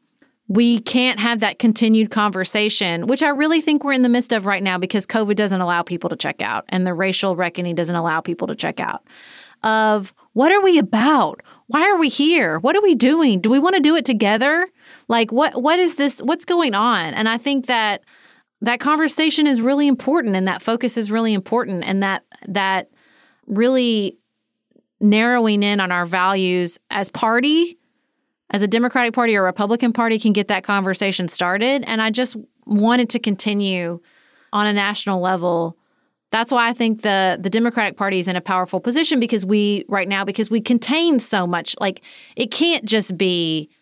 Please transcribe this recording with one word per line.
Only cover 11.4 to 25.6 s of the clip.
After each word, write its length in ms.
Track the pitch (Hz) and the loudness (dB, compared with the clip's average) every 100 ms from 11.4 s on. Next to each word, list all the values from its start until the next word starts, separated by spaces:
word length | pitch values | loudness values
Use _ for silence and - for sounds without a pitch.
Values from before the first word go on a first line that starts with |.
| - - - | -16 -20 -6
Why 200 | 285 381 | 0 2
are 80 | 370 | 2
we 140 | 294 | 2
here? 480 | - 294 339 180 156 | 2 2 2 2 0
What 180 | 233 392 | 0 2
are 60 | |
we 120 | 415 | 4
doing? 460 | 254 - 320 285 185 | 4 4 4 4 2
Do 80 | 220 | 2
we 100 | 269 | 2
wanna 220 | 339 370 | 4 2
do 160 | 294 330 | 4 2
it 80 | |
together? 640 | 269 214 202 214 269 330 370 _ - - - | 2 0 2 2 2 0 -2 _ -20 -16 -2
Like, 240 | 233 220 | 0 0
what, 300 | 226 302 - | 2 0 0
what 160 | 277 359 | 2 2
is 160 | 349 | 2
this? 240 | 339 285 - | 0 -2 -2
What's 260 | 247 339 | -4 -4
going 300 | - 349 294 | 0 0 2
on? 400 | 202 233 208 160 | 2 0 0 -2
And 140 | - 220 | -2 -2
I 100 | 233 | -2
think 280 | 277 277 247 | -2 -2 0
that 360 | 233 214 202 - _ _ _ _ _ | 0 0 -4 -10 _ _ _ _ _
that 200 | 226 240 | -4 -2
conversation 640 | 277 302 320 - 311 311 294 | 0 2 0 0 0 2 2
is 140 | 247 | 2
really 240 | 240 277 285 | 2 2 2
important 500 | 262 - 330 226 190 | 2 0 0 0 0
and 100 | 190 | -2
that 140 | - | -2
focus 340 | - 233 247 233 | -4 -2 -2 -4
is 140 | 208 | -2
really 220 | 226 226 | -2 0
important 520 | 202 190 226 202 180 | -2 -2 -4 -2 -4
and 180 | - 196 | -2 -2
that, 220 | 196 190 - - - | -2 -4 -8 -18 -8
that 420 | 190 190 190 - _ _ _ _ _ - | -4 -2 -2 -4 _ _ _ _ _ -6
really 720 | 202 240 262 240 220 196 - _ _ _ _ _ _ _ _ | 0 2 2 2 0 -2 -8 _ _ _ _ _ _ _ _
narrowing 640 | 208 208 240 247 220 208 | 2 4 4 2 2 2